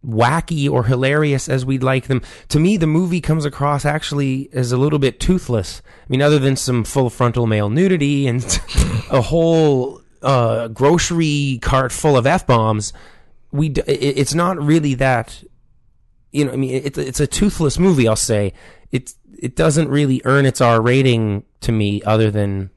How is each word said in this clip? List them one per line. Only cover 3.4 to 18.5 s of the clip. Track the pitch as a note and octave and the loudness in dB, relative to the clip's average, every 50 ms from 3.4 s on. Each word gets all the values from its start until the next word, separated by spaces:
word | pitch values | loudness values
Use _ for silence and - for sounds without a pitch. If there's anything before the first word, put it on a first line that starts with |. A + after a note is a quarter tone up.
| D3 | -2
across | C#3 - - C#3 C#3+ D3 C#3 B2 | -4 -4 -2 -2 -2 -2 0 -2
actually | D3 D3 D#3 - - D3 C#3+ C#3+ C3+ C3 C3 C#3 - | -2 -2 -2 -6 -4 -4 -2 -2 -2 -2 -4 -6 -6
as | - B2+ B2+ A#2+ | -4 -4 -2 -2
a | B2 | 0
little | B2+ C#3 D3+ D3+ D3 | 0 0 0 2 2
bit | C3+ C3 - _ | 0 0 -2 _
toothless. | - - F#3 F3+ - - A#2+ A2 F#2+ - - - - | 0 0 0 0 0 -2 -2 -2 -2 -4 -12 -16 -20
I | - - - - - | -20 -20 -20 -8 -4
mean, | C3 C3 | -2 2
other | C#3+ D3 D3+ D3 | 2 4 4 4
than | C3 C#3 C3+ | 2 0 0
some | C3 - C3 B2+ A#2+ A2 | -2 -2 -2 -2 -2 -2
full | - - C#3 C3 A#2+ | -2 -2 0 0 0
frontal | - - B2 A#2+ A2+ B2 A#2+ | 0 0 0 0 0 0 0
male | A2+ A2 G#2+ G#2 G#2 | 0 0 0 0 0
nudity | G#2+ D3+ F#3 G3 F#3+ E3+ C#3+ C#3+ D3 C#3 C#3 | 0 0 2 2 2 0 0 0 0 0 0
and | C3 A#2 B2 A#2+ | 0 -2 -2 -4
<laughs> | - - - - - - - - - F#2+ A2 - - | -4 -6 -6 -6 -4 -2 0 0 0 -2 -6 -4 0
a | - C3+ | 0 0
whole, | A2+ - D3 E3+ E3 E3 E3 D#3+ D#3+ D3+ C#3+ B2+ B2 C#3 - - _ _ _ _ | 0 2 0 0 2 2 4 4 4 4 2 0 -2 -6 -8 -14 _ _ _ _
uh, | - B2+ C3+ B2+ A#2+ A2+ A2+ A2+ A#2 A2+ | -2 0 2 2 2 0 0 -2 -4 -8
grocery | A2+ - B2+ C#3+ E3+ E3+ - - F3 E3+ E3 D#3 D3 D3 C#3+ C#3 C3 A#2 | -4 0 2 4 4 2 0 0 0 0 0 0 0 0 0 -2 -4 -2
cart | - - C#3 C3 C3 B2 | -2 0 0 2 0 0
full | - - - D#3 C#3+ B2+ | -4 0 2 2 2 4
of | A#2 | 4
F-bombs, | C3+ E3 - - - B2+ A#2 A2 A2 A2 G#2+ G2+ - - - - - - - - - - - - _ | 2 0 0 2 2 2 4 4 2 0 0 -4 -6 -10 -16 -20 -20 -20 -20 -20 -20 -20 -20 -20 _
we | - C#3+ D#3 D#3 | -4 -2 -2 -2
d-, | C3 - - | -2 -4 -2
it, | - C#3+ - - C#3+ C3 C3 | -2 -2 0 0 -2 0 0
it's | C#3 - C#3+ | -2 0 0
not | E3 F3 F3+ F#3+ E3 | 0 0 0 -2 -2
really | D3 D3 D#3 E3 D3+ C#3+ C3 | 0 2 2 2 2 0 -2
that, | A#2+ C3+ C3 B2+ A#2 A#2 - - - - - _ _ _ _ _ _ _ _ _ _ _ _ _ _ _ _ | 0 0 0 0 0 -2 -6 -14 -20 -20 -20 _ _ _ _ _ _ _ _ _ _ _ _ _ _ _ _
you | - C#3+ D3 | -2 -2 -2
know, | C3 | 0
I | A#2+ | -2
mean, | C3 C3+ B2+ B2+ | -4 -4 -4 -4
it, | C3 - C#3+ - D3+ | -6 -6 -6 -6 -6
it's | D3 C3 B2+ - | -8 -6 -2 -4
a | D3+ | -4
toothless | - - - G#3+ G#3 - - E3 C#3+ - - | -2 0 0 0 0 0 0 -2 -2 0 2
movie, | F3+ F#3+ F3+ C#3 A#2+ | 2 2 4 4 4
I'll | A2 A2 | 2 2
say. | - - - A2+ G#2 G2+ F#2+ | 0 -2 -2 0 -2 -2 -4